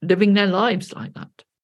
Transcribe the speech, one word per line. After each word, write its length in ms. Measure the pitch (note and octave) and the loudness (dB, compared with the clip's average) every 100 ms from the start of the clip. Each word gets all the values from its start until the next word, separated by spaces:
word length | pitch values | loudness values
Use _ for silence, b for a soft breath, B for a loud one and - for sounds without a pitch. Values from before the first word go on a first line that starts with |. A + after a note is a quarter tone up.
living 320 | E3 F3+ G#3 | -2 2 4
their 140 | G3+ G3+ | 4 2
lives 460 | F#3 A3+ F#3+ - | 0 0 -2 -6
like 200 | - - - | -12 -14 -14
that. 280 | - _ _ _ | -18 _ _ _